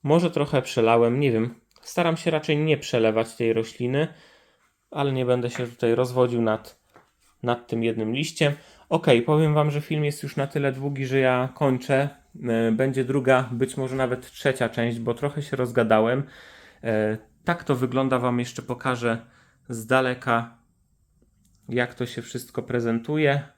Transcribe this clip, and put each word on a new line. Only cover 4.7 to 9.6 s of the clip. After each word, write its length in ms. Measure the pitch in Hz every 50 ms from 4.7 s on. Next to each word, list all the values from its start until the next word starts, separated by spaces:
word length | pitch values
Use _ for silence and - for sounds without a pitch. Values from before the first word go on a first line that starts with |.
| _ _ _ _
ale 200 | - 147 143 139
nie 140 | 135 127 127
będę 240 | 123 123 123 120 120
się 180 | - - 123
tutaj 280 | 120 120 _ - 117 117
rozwodził 460 | 117 127 123 123 127 123 123 120 117
nad, 380 | 117 110 107 110 - - - _ _ _ _ - _ _ _ _ _ _ _ _ -
nad 240 | 120 120 120 -
tym 160 | - - 113 113
jednym 320 | 117 113 113 110 107 120
liściem. 380 | 135 143 147 - - 160 143 143 - - - - - - _
Okej, 320 | 170 - - 156 131 117
powiem 320 | 117 - 151 151 160 151 151
wam, 180 | 151